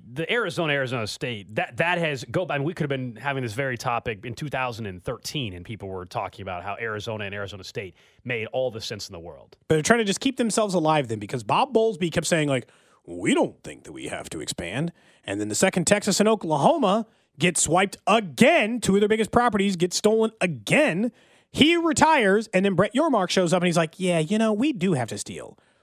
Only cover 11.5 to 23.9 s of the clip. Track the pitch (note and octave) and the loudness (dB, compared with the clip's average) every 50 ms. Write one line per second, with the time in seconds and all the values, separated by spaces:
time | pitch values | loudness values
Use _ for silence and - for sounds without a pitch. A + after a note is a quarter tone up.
11.5 | C#3+ G3 C4+ C#4+ A#3 A3+ A3 A3+ G3+ D3+ F#3 E3 - F3 D#3+ - F3+ D#3 D3+ C#3+ | 0 0 0 2 2 2 2 2 0 -2 -4 -2 -2 -2 0 0 0 2 2 2
12.5 | C3+ B2 - _ _ _ _ _ _ _ - - F3 F3 - - C4+ E4+ B3 C3 | 0 -2 -4 _ _ _ _ _ _ _ -16 -14 -10 -4 0 2 2 2 2 0
13.5 | - _ - - C#2+ - - - D2 C2 C2+ - - D#2 - - - D#2 B1 - | -4 _ -16 -16 -16 -16 -16 -16 -14 -12 -10 -8 -8 -10 -10 -10 -10 -10 -8 -8
14.5 | - - F2+ E2+ G2+ C3+ E3 F3 - _ _ _ _ _ - G2+ G2+ G#2 G#2 G#2+ | -8 -8 -8 -6 -4 -4 -4 -4 -6 _ _ _ _ _ -8 -6 -4 -4 -4 -4
15.5 | G#2 - G3 F#3+ - F#3 D3+ - G3+ G#3 - G#3 F3+ - G3+ G#3+ A3+ G#3 - D#3+ | 0 2 2 2 2 2 2 2 2 2 2 0 0 2 4 2 2 2 0 -2
16.5 | D#3 C#3 D3 A#3+ E4 D#4+ A3+ F#3 G3+ A#3 A3 - _ _ _ _ _ C#3+ D#3+ F3+ | 0 4 4 4 4 4 4 2 2 2 -2 -6 _ _ _ _ _ 0 0 0
17.5 | D#3+ - - D3 D#3+ F3+ G3+ G3 - - - F3+ G#3 A#3+ G#3 D#3+ B2 - A3+ D4 | 2 2 0 2 2 2 2 0 -2 -4 0 2 2 2 2 0 2 4 6 6
18.5 | F4 D4+ G#3+ G#3 B3 A3+ - - F#3+ G3+ G#3+ G3+ A3 G#3+ G#3+ - - A#3+ A#3+ B3 | 6 4 2 0 -2 -4 0 2 2 4 4 4 2 2 0 2 2 2 4 4
19.5 | G#3 G3 G3 G3+ F#3+ D#3+ F3+ F3+ - - - G#3 A3 A3+ A3 A3 - - F#3 F3+ | 2 2 2 2 2 0 0 -2 0 2 2 4 4 4 2 0 0 -2 -2 -2
20.5 | D3 A2 G2+ - F#3 C4 D#4 A#3 D#3+ F#3 A#3 A#3+ - _ _ _ _ _ _ _ | -2 -4 -2 2 4 4 4 4 2 0 -2 -4 -4 _ _ _ _ _ _ _
21.5 | - - C#4 D#4+ E4+ E4+ E4 E4 C#4 - D4 D#4 D#4+ C#4 G#3+ F#3+ G3 A3 A3 - | 2 4 4 4 4 4 2 2 4 4 6 6 6 6 6 6 4 4 2 2
22.5 | - F#3 G3 G3+ F#3 D#3 G#3 G3+ - C4 E4+ D#4+ B3+ G#3 F3+ - - G3 F3+ D#3 | 2 2 2 4 4 2 2 2 4 2 2 4 4 2 2 2 2 2 4 4
23.5 | F3+ F3+ F3+ F3+ D#3 F3 E3 D#3+ | 4 4 4 4 2 2 2 0